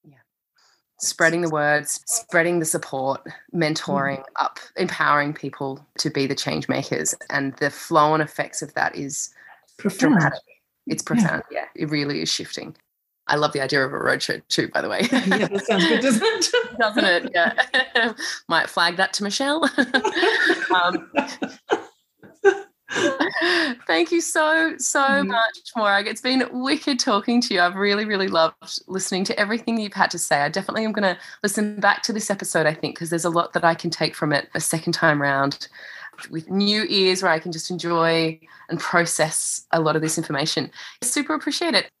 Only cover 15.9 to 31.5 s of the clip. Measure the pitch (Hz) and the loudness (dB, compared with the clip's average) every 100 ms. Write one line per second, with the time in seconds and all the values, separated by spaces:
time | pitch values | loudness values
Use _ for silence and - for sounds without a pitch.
15.9 | 156 262 226 440 440 - 480 466 - 220 | 4 4 2 2 0 0 0 -2 -2 0
16.9 | 220 190 175 - 180 170 - - 254 262 | 2 4 2 2 2 2 2 0 0 0
17.9 | 240 233 220 330 - - 165 - - 175 | 2 0 -2 -8 -8 0 0 0 2 0
18.9 | 175 190 - 208 - 269 311 277 - 254 | 2 0 0 -4 -2 0 2 0 0 0
19.9 | 262 415 339 392 440 - - - - 175 | 0 0 2 2 2 2 2 2 2 2
20.9 | 349 - 277 - - - - _ - - | -2 -4 -4 -4 -8 -10 -12 _ -4 -4
21.9 | _ _ _ - _ 403 - - _ - | _ _ _ -20 _ 2 2 -8 _ -8
22.9 | - 339 269 330 - 339 349 311 240 - | 0 0 0 -2 0 2 2 0 -4 0
23.9 | 330 339 339 330 339 311 320 320 - - | 2 2 0 0 0 2 4 2 -2 -2
24.9 | 302 277 277 190 226 226 - - 240 208 | 0 2 2 2 0 0 -4 -10 -2 2
25.9 | 196 208 220 254 262 - 247 254 302 - | 2 0 -4 0 0 0 -2 -2 -2 -2
26.9 | 254 - 202 202 240 240 185 175 190 202 | -2 2 2 2 0 2 2 2 4 2
27.9 | 202 214 202 190 170 160 - - - - | 2 0 0 2 4 2 0 -12 -12 -8
28.9 | 185 - 185 190 - 202 226 233 226 208 | -6 -2 -2 -2 0 0 -2 -2 -4 -4
29.9 | 196 175 170 - 147 143 180 196 214 220 | 0 0 0 0 0 2 -2 -4 -2 -2
30.9 | 214 196 175 - - 208 | 0 0 0 -10 -6 -4